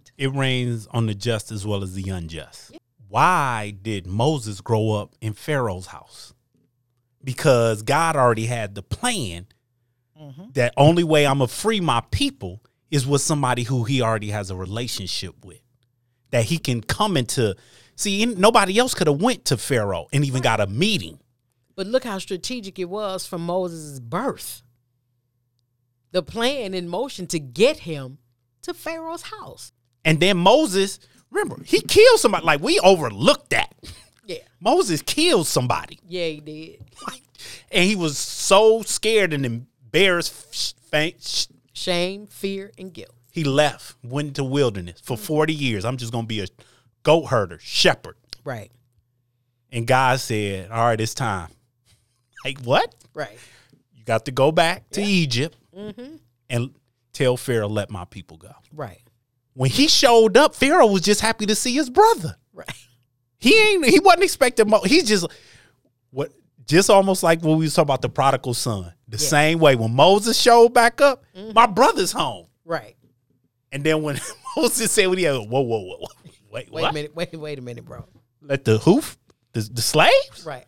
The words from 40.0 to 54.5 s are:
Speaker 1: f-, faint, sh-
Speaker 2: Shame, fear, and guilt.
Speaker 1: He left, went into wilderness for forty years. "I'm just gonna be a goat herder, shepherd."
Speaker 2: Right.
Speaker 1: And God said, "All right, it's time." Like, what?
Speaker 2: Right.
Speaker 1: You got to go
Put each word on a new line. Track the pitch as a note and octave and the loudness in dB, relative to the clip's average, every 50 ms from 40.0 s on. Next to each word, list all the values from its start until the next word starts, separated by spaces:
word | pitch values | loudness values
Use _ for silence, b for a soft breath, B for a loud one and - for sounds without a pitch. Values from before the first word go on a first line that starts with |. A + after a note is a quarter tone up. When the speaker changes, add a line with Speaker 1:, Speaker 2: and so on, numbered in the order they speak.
| G3 F#3+ F3 E3+ D#3 - - - - - - - - - - _ | 4 4 2 0 -2 -6 -10 -14 -20 -14 -10 -8 -8 -8 -8 _
Speaker 1:
f-, | _ - | _ -4
faint, | D3+ D3+ D3+ F3 - _ | -2 -2 -2 -2 -6 _
sh- | - - - - - - _ _ _ _ - | -12 -8 -6 -6 -6 -6 _ _ _ _ -16
Speaker 2:
Shame, | - - F#3 F3 F3 F3 F#3 G3 G#3 G#3+ | -10 -6 -4 -4 -4 -4 -6 -8 -12 -16
fear, | - - - - G3 G3 G3 G3 G3+ - | -20 -14 -8 -8 -8 -8 -8 -12 -16 -18
and | - F#3 F#3+ E3 | -18 -18 -18 -18
guilt. | A2 - - _ _ _ _ | -18 -20 -20 _ _ _ _
Speaker 1:
He | - E3+ D3+ | -6 -4 -2
left, | C#3 C3+ D3 D3+ C#3 - - - - - _ | 0 2 2 2 0 0 -6 -18 -20 -20 _
went | - A#2+ C3 D3 D3 D3 | -14 -10 -8 -8 -8 -8
into | C#3 D3 C3+ | -6 -6 -6
wilderness | B2+ C3+ C#3+ C3+ A#2 G2+ F#2+ F2 F2+ F2 _ - | -2 0 0 0 0 -2 -6 -12 -12 -14 _ -10
for | - B2+ | -10 -10
forty | A2 - - D3+ D3+ D3+ D#3 D#3+ | -8 -6 -4 0 0 0 0 -2
years. | D3 C#3 B2 A2 F#2+ F#2+ | -2 -2 -4 -2 -2 -4
"I'm | A#2 C3+ | -6 -6
just | B2 A#2+ A2+ B2 | -6 -8 -8 -6
gonna | A#2 A#2 | -6 -6
be | A2 A2+ G#2 | -6 -6 -6
a | F#2+ - _ b b b b b b b _ _ - | -8 -8 _ b b b b b b b _ _ 2
goat | - D#3+ E3 C#3 | 2 2 2 2
herder, | - C3+ A2+ G2 E2+ E2+ - | 0 0 0 0 -2 -8 -14
shepherd." | - - - - - F3 B2 - - E2 - _ _ - - - - | -14 -6 -2 2 2 2 2 0 -6 -18 -20 _ _ -20 -20 -16 -12
Speaker 2:
Right. | C#3+ B2 A2 G2 - _ _ _ _ _ _ _ _ _ _ _ _ _ _ _ _ _ _ _ _ B2+ | -12 -12 -12 -14 -20 _ _ _ _ _ _ _ _ _ _ _ _ _ _ _ _ _ _ _ _ -8
Speaker 1:
And | A#2+ A2+ | -6 -2
God | A#2 B2+ B2+ C3+ B2+ C3 B2+ | 0 2 2 4 2 0 0
said, | - - A2+ G#2+ G#2 G2+ G2 F#2+ F2+ G2 | -2 -4 -4 -4 -4 -4 -6 -8 -10 -8
"All | A2+ A2+ A#2 | -4 0 0
right, | A#2+ A2+ A2 | 0 0 0
it's | A2 A2 - | -2 -6 -6
time." | - C3 A2 G2 F2+ E2+ - _ _ _ _ _ _ _ _ _ _ _ _ _ _ _ _ _ - - | -6 -4 -4 -4 -6 -8 -12 _ _ _ _ _ _ _ _ _ _ _ _ _ _ _ _ _ -12 -10
Like, | C3+ C3+ B2 | -10 -10 -8
what? | B2 A#2+ C#3+ - A#4 - _ _ _ _ - | -2 0 2 2 0 0 _ _ _ _ -12
Speaker 2:
Right. | D#3 C#3 G#2 A2+ - b b b b b b b _ _ _ _ | -12 -12 -12 -14 -20 b b b b b b b _ _ _ _
Speaker 1:
You | A#2+ A2 | _ -6
got | A#2+ A2+ A2 - | -2 -2 -2 -2
to | C#3+ | -4
go | B2+ C3 C3+ D#3 | -2 2 2 2